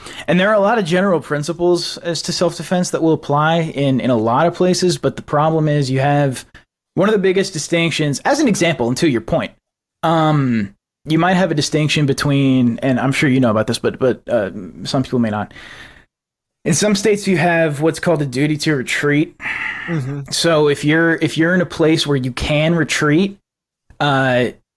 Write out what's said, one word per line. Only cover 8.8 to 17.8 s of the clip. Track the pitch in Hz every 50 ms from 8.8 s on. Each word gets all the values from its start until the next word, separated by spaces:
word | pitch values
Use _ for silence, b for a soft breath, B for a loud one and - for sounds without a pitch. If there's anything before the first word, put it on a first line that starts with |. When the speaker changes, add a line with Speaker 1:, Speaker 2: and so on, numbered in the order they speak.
| 117 117
Speaker 1:
and | 131 -
to | 175 156
your | 120 110
point, | - - 170 135 101 - - _ _ _ _ _ _ _ _ _
um, | - 160 165 160 156 156 151 143 135 123 117 110 101 98 - _ _ _ _ _ -
you | 143 160 165
might | 170 185 190
have | 175 190 165
a | 151
distinction | 147 - - - 151 156 143 - 156 147
between, | 135 135 - - 147 139 139 139 135 131 131 123 120 113 -
and | - 135 127 110
I'm | 120 139
sure | 131 - 160 139
you | 127 135
know | 127 113
about | 104 110 110
this, | 123 113 -
but, | - 113 98 -
but, | 131 123 107 - - -
uh, | 120 113 98 92 98 104 92 - - 85 98
some | - - -
people | 127 - 131 123
may | 117 107
not. | 104 104 98 - B B B B B B B B B B B B _ _ _ _ _ _ _ _ _ _ -
In | - 160
some | - 202 214 202
states, | 202 - 220 202 202 -
you | 196 180 147
have | 170 175 165 165 165 156 143 135